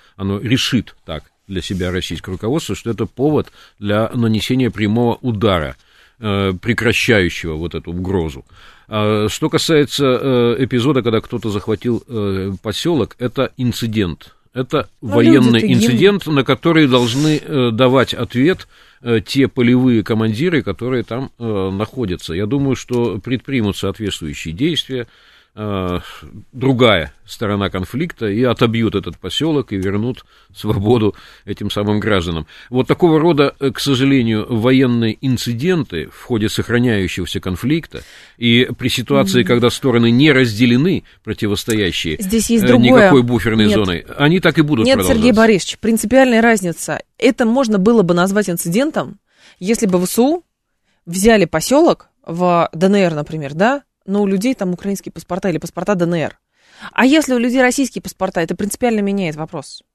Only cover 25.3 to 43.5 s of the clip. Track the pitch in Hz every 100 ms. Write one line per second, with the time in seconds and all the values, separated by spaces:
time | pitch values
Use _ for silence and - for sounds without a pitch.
25.3 | _ _ - 107 98 90 87 - - 78
26.3 | 107 - 131 131 123 120 92 71 - -
27.3 | - 107 101 95 92 90 123 175 - 107
28.3 | 104 127 110 120 113 110 101 87 82 92
29.3 | - 156 147 - 98 95 101 117 117 -
30.3 | _ _ - 107 104 104 120 107 - -
31.3 | - - 98 104 104 104 104 107 98 87
32.3 | 80 78 - - 127 120 139 175 156 170
33.3 | 147 139 - 139 - 143 127 139 135 113
34.3 | 107 - 117 123 131 131 120 113 - 135
35.3 | 120 120 117 170 180 113 82 69 - -
36.3 | 117 104 - 98 120 123 104 92 - 87
37.3 | 98 92 90 120 160 - 64 - - -
38.3 | - 117 117 127 123 127 - 117 139 135
39.3 | 123 120 120 120 - 139 120 117 120 156
40.3 | 131 123 104 123 120 175 131 - _ -
41.3 | 104 104 101 - 110 92 - 82 76 190
42.3 | 220 208 233 247 247 247 254 196 135 120
43.3 | 117 117